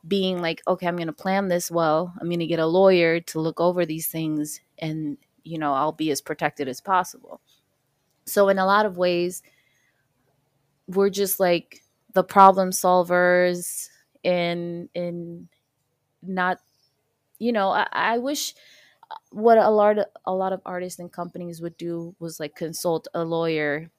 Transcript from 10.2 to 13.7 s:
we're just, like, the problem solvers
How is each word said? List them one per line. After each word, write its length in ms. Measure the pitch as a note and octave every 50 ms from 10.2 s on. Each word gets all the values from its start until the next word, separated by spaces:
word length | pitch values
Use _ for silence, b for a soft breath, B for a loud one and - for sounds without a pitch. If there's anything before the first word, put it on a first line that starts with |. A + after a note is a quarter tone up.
| _ _ _ _ _ _ _ _ _ _ _ _ _
we're 240 | - F3+ F#3+ G3 G3+
just, 300 | G3 G3 G3+ F#3+ - -
like, 420 | G3 F3+ F3 E3+ - _ - - _ _ _ _ _ _ _
the 120 | F#3+ F#3
problem 460 | F#3 - G3+ G3 F#3+ G3 F#3+ F#3+ F#3
solvers 1160 | F#3 - - F#3 F3+ F#3 F3+ F3 F3+ F3+ F3+ F3+ F3+ F3+ F3+ F3+ F3+ F3 F3 -